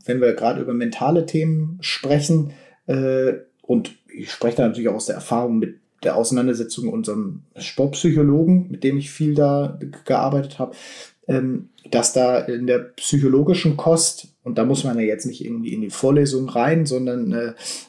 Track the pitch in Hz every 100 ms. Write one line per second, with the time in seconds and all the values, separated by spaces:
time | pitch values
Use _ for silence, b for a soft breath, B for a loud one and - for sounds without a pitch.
0 | - 127 123 - 117 127 123 120 117 -
1 | 131 170 160 160 160 156 156 180 - -
2 | 143 147 147 165 147 B B B - 135
3 | 135 131 131 - - _ - 120 - -
4 | _ - 95 - 120 120 120 117 113 107
5 | - - - 120 123 113 110 - _ _
6 | - 98 117 127 127 117 110 - 113 113
7 | 107 104 98 - - - - - 139 -
8 | 175 151 143 147 165 180 180 - 135 139
9 | 143 - 151 147 143 143 143 - 143 -
10 | - 127 139 139 139 - 127 B B B
11 | B B - 135 131 127 - _ - 120
12 | 117 127 127 123 - 120 123 123 - -
13 | - 143 139 131 151 180 160 147 160 165
14 | 165 - - _ 123 110 120 131 135 117
15 | 110 107 123 - 113 117 113 110 104 -
16 | 131 147 139 131 131 120 131 165 147 127
17 | 127 123 113 117 117 B B B